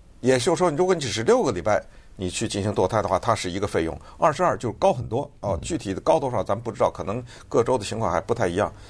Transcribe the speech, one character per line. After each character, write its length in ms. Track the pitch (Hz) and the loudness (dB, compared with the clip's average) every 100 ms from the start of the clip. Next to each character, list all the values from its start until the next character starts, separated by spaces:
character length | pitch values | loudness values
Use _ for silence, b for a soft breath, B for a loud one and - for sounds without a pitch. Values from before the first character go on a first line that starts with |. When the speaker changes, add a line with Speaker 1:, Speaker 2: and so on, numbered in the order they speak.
| - - | -20 -4
Speaker 1:
也 180 | 120 131 | 2 2
就 160 | 123 | 4
是 40 | 165 | 2
说， 120 | 180 | 2
如 160 | 147 185 | 2 2
果 80 | |
你 60 | 180 | 2
只 80 | 135 | 0
是 160 | 95 | 0
六 180 | 123 247 | 4 4
个 80 | 170 | 4
礼 120 | 90 | 0
拜 200 | 107 101 - b b b | 0 0 0 b b b
你 120 | 92 | -6
去 160 | - 110 | -4 -4
进 160 | 101 | -2
行 120 | 98 | -2
堕 120 | 101 92 | 2 2
胎 160 | 113 | 2
的 60 | 98 | 2
话， 100 | 90 | 0
它 160 | 113 | 0
是 160 | 110 92 | -2 -2
一 80 | 90 | -4
个 80 | 95 | -2
费 200 | 98 80 | 0 -2
用， 120 | 73 B B | -4 B B
二 160 | 165 | 0
十 100 | 139 | 2
二 140 | 180 104 | 0 0
就 160 | 120 | -4
高 180 | 98 190 | 0 0
很 160 | 127 117 | 0 -2
多， 140 | 117 143 - | -6 -6 -8
哦， 140 | 101 | -6
Speaker 2:
嗯。 80 | 80 | -4
Speaker 1:
具 160 | - 165 | -4 -6
体 160 | 101 | -4
的 80 | 92 | -4
高 180 | - 160 | 2 2
多 100 | 139 | 2
少 140 | 120 | -2
咱 160 | 92 101 | -2 -4
不 100 | 117 | -4
知 120 | 101 | 0
道， 100 | 110 | 0
可 100 | - | 0
能 220 | 85 113 123 B B | -6 -6 -8 B B
各 160 | 139 | 0
州 140 | 113 104 | 2 0
的 80 | 101 | -2
情 140 | 107 | -4
况 120 | 104 | -2
还 80 | 85 | 0
不 160 | - 117 | 0 0
太 140 | 101 | 0
一 60 | 87 | 0
样。 180 | 92 - B | -2 -4 B